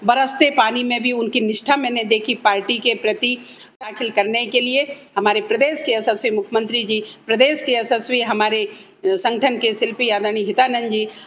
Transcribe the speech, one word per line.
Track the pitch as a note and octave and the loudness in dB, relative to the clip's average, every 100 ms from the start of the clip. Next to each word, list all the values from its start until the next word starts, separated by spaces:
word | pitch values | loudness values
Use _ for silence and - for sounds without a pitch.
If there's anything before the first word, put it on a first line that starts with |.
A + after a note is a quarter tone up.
बरसते | G#3 B3 C4 C4 D4 | 0 2 2 2 2
पानी | C#4 A3 A#3+ | 4 2 2
में | B3 A#3+ | -2 -2
भी | B3 | -2
उनकी | A#3+ A#3 A#3+ | -2 0 0
निष्ठा | G#3+ G#3+ - C#4+ | 0 0 0 0
मैंने | B3 A#3+ A3 | 0 -2 0
देखी | A3 G#3+ A3+ | 0 0 0
पार्टी | G#3+ G3 G3 A#3+ | 2 2 0 -2
के | B3 - | 0 0
प्रति। | G#3+ G#3+ B3 A#3+ - - - _ | 0 0 -2 -4 -8 -20 -20 _
दाखिल | - - A#3 | -14 -6 -2
करने | G#3+ G3+ A#3 A#3 | 0 0 0 0
के | - | 0
लिए | B3 C4 C#4+ - - - | 2 0 0 -6 -8 0
हमारे | G#3 G#3+ | 2 2
प्रदेश | G#3+ A3+ C#4+ D#4 | 0 2 2 0
के | - | -2
यशस्वी | A3 A3 G#3+ B3+ | 0 0 0 0
मुख्यमंत्री | G#3+ G3 A#3 A3 A#3+ | -2 -2 -2 -2 -4
जी, | G#3+ G#3+ G#3+ - - | -2 -2 -2 -10 -4
प्रदेश | A3 C4+ D4+ | 2 4 2
के | - | 0
यशस्वी | A#3+ A3+ A#3+ A3+ B3 | -2 0 -2 0 -2
हमारे, | A3+ G#3+ G#3+ A3 | 0 0 0 0
अ, | G3+ - - _ F#3+ F#3+ | -2 -8 -20 _ -2 0
संगठन | A3+ A3+ C4 A#3+ | 0 0 0 2
के | A#3 | 0
शिल्पी | G#3+ A#3 A3 A#3+ | 0 -2 -2 0
आदरणीय | G3+ G#3 A3 | 0 0 -2
हितानंद | G3+ A3+ B3+ A#3+ A#3 | 0 2 2 0 -2
जी, | G#3+ G#3+ - | -2 -4 -8